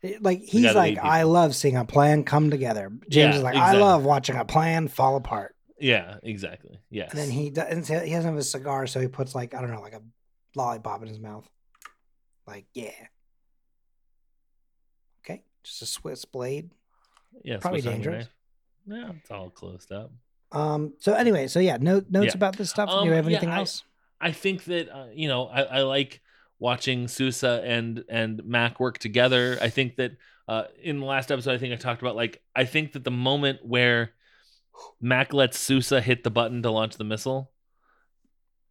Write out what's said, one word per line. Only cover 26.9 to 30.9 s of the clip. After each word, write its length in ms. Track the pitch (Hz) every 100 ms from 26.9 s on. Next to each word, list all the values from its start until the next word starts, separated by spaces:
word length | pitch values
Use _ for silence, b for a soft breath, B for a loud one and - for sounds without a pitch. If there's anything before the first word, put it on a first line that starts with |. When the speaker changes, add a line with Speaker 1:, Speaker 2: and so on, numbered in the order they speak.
| 127 120
Speaker 2:
Sousa 540 | - 131 123 131 120 123
and, 380 | 117 117 113 -
and 360 | 117 113 110 104
Mac 340 | 120 117 -
work 180 | 127 -
together. 600 | 113 110 127 127 123 123
I 80 | 120
think 260 | 123 127 123
that, 140 | 123 127 b b -
uh, 180 | 110 - -
in 180 | 151